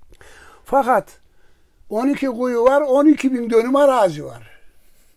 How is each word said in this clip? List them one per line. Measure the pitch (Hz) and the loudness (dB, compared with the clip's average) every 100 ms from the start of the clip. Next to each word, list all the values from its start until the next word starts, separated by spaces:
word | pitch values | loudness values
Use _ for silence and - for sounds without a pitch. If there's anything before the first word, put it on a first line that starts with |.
| - - - - - - | -20 -20 -20 -20 -20 -20
Fakat | - 269 240 220 - - _ _ _ _ _ _ - | -4 -2 0 -2 -2 -20 _ _ _ _ _ _ -10
on | 214 262 | -4 -4
iki | 285 269 | -2 -4
kuyu | 226 254 240 | -4 -4 0
var, | 247 285 | 2 2
on | 294 269 302 | 2 2 4
iki | 294 269 | 2 0
bin | 254 233 | -4 0
dönüm | 226 240 277 | 0 2 2
arazi | 285 254 196 151 139 | 2 4 0 -2 -14
var. | 120 113 - - - _ _ _ | -18 -20 -20 -20 -20 _ _ _